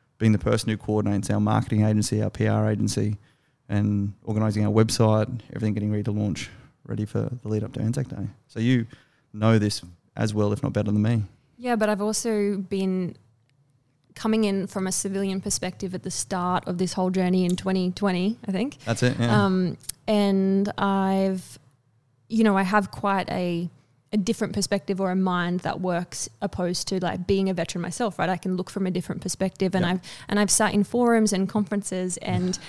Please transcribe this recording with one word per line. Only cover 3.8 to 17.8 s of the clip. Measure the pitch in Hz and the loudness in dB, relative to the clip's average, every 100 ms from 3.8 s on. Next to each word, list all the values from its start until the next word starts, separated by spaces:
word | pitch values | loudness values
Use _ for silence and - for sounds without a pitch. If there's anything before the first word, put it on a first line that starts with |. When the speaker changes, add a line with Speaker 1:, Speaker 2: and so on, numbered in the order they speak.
| 104 104 101 - | 0 0 -2 -6
Speaker 1:
organising | - 107 110 104 | -4 0 0 2
our | 104 | 2
website, | 110 110 - 110 107 107 117 - | 4 4 4 4 4 0 -4 -10
everything | - 107 | -4 -2
getting | 104 104 | 0 -2
ready | 104 | -2
to | 104 | -2
launch, | 104 104 80 - - - _ - | -2 -2 -2 -8 -16 -20 _ -10
ready | 110 | -6
for | 104 107 107 123 | -4 -2 -4 -6
the | 107 | -4
lead | 107 | -4
up | 107 | -4
to | 117 | -4
Anzac | 110 113 131 | -2 -2 -4
Day. | - 101 - _ | -6 -10 -10 _
So | - | -2
you | 117 127 113 - _ _ _ | 2 2 0 -12 _ _ _
know | 104 110 113 | 0 4 6
this | 104 - 87 - _ - | 4 -2 -10 -20 _ -4
as | 113 | -2
well, | 107 104 | 2 0
if | 104 | 0
not | - | -2
better | 104 104 | 0 0
than | 104 | 2
me. | 107 117 101 - _ _ | 2 0 -2 -10 _ _
Speaker 2:
Yeah, | 247 240 | -2 0
but | 214 | 2
I've | 208 | 0
also | 208 214 233 214 202 202 | -2 -2 -2 0 0 -2
been | 190 196 190 185 180 - _ _ _ _ _ _ _ _ _ | -4 -2 0 0 -4 -8 _ _ _ _ _ _ _ _ _
coming | - 220 220 | -6 0 2
in | 214 196 190 | 2 0 -2
from | 202 190 | -4 -4
a | |
civilian | 185 196 190 196 190 | -2 -4 -2 -2 -4
perspective | 202 - 185 - 190 | -4 -4 -4 -6 -8
at | 180 | -8
the | 185 | -8
start | - - 185 180 180 - | -8 -4 -2 0 0 -2
of | 175 | -2
this | 185 | -2
whole | - 185 | 0 0
journey | 185 180 185 | 2 2 2
in | 180 | 2
twenty | 180 190 190 | 0 0 0